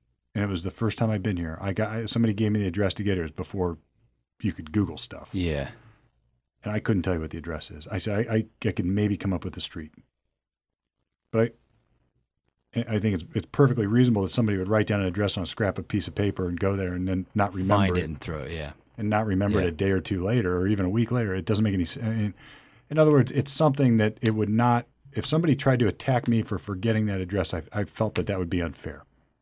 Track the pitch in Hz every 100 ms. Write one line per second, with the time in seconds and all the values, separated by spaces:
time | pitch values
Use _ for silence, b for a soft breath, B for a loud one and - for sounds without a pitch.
0 | _ _ _ 104 101 92 90 - 110 -
1 | 113 107 104 90 82 80 98 95 107 113
2 | 110 117 113 101 107 104 98 92 98 -
3 | 101 92 80 82 90 98 90 80 _ _
4 | _ _ _ _ 104 - 78 104 87 76
5 | - - - 95 85 73 67 B B B
6 | B _ _ _ _ _ 107 107 - 101
7 | 92 85 78 85 78 78 - 80 80 95
8 | - 101 113 110 - _ 107 - 90 101
9 | 104 101 101 90 90 87 - 85 76 -
10 | _ _ _ _ _ _ _ _ _ _
11 | _ _ _ 113 117 - _ _ _ _
12 | _ _ _ _ _ _ _ 117 113 107
13 | 107 92 - 107 - - 139 117 101 117
14 | 123 104 92 - 110 98 92 107 101 104
15 | 92 90 101 104 85 - 101 92 - -
16 | - - 101 95 90 87 98 98 92 90
17 | 92 95 92 104 101 92 95 101 95 90
18 | 78 73 - 78 67 82 73 - _ -
19 | 107 104 110 95 101 104 90 80 98 95
20 | - 92 95 123 92 90 92 101 92 110
21 | 113 123 107 92 87 104 107 95 87 -
22 | 113 113 104 B B B B B - 151
23 | 156 143 113 139 - - 156 135 131 113
24 | 107 - 113 107 101 110 120 120 - _
25 | - 107 - 160 170 139 139 123 110 -
26 | - 123 120 117 104 98 - 92 113 110
27 | 107 98 90 98 95 85 - 104 98 -
28 | 110 - 85 95 85 90 82 - - 73
29 | - _ _ _